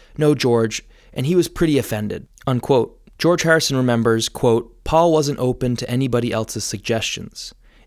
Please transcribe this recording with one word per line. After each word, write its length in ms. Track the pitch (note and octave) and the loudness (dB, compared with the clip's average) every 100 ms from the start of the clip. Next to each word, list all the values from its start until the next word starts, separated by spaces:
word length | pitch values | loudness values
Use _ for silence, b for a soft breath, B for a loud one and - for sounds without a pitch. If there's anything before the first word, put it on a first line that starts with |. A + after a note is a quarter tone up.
| b - | b 0
'No, 160 | D3+ | 2
George,' 480 | D3 B2+ A#2 A2+ - b b b | 2 2 2 0 -4 b b b
and 120 | - C3 | -4 0
he 100 | F3+ | 2
was 100 | E3+ | 0
pretty 320 | - E3 C#3 | 0 2 2
offended," 480 | - G#2+ G#2 - - - | 0 -4 -4 -8 -12 -8
unquote. 540 | - B2 - C3 A2+ - - - | -4 -2 2 2 0 -6 -20 -2
George 240 | D#3+ F3 | 0 2
Harrison 320 | D#3+ D#3+ - C3+ | 2 2 2 0
remembers, 520 | B2+ A#2 A2+ A2+ A2+ | 0 2 2 0 -2
quote, 460 | - B2+ A2+ - - | -2 0 0 -2 -8
"Paul 300 | - D#3+ E3+ | 0 2 4
wasn't 260 | D#3 C#3+ C#3+ | 2 0 -2
open 380 | B2+ B2+ B2+ A#2+ | -4 -2 -4 -4
to 120 | A#2+ | -4
anybody 440 | B2 C3+ A#2+ A#2 | -2 0 -2 -2
else's 320 | A2+ A2 A2 | -4 -4 -6
suggestions. 880 | - G2+ - A2+ - - - - - - b b | -8 -8 -4 -4 -4 -8 -12 -14 -18 -18 b b